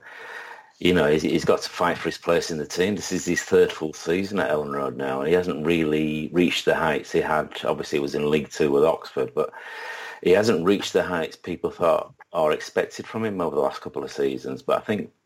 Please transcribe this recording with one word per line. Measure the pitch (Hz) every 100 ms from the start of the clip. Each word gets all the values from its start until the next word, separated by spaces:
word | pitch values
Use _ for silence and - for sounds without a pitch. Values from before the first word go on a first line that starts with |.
| - - - - - - - _
you | 90
know, | 90 147
he's, | -
he's | - 82 82
got | -
to | -
fight | - 87 80
for | 82
his | -
place | - 85 -
in | 80
the | 73
team. | - 104 98
This | -
is | 90 90
his | 82
third | - 92 76
full | - 78
season | - - 90 98 101
at | 76
Elland | 76 71
Road | 71 67 62
now, | 67 67
and | 73
he | 90
hasn't | 90 73 78
really | 85 78 76 78 78 76
reached | 85 87 - -
the | 78
heights | 82 - -
he | 82
had. | 73 78 71 -
Obviously, | - 76 - 76
he |
was | 71 69
in | 73
League | 76 69
Two | - 78
with | 69
Oxford, | 78 78 - - 64 -
but | - - - - - - - -
he | -
hasn't | 95 110 85 85
reached | 101 -
the | 95
heights | 85 87 80 -
people | - 82 82
thought | - 85 78 - - -
or | 85 78
expected | 78 - - 82 - -
from | 110 110
him | 95
over | 82 71
the |
last | 69 -
couple | - 64
of | 67
seasons. | - 69 64 65 65
But | - 67
I |
think | - 107 - _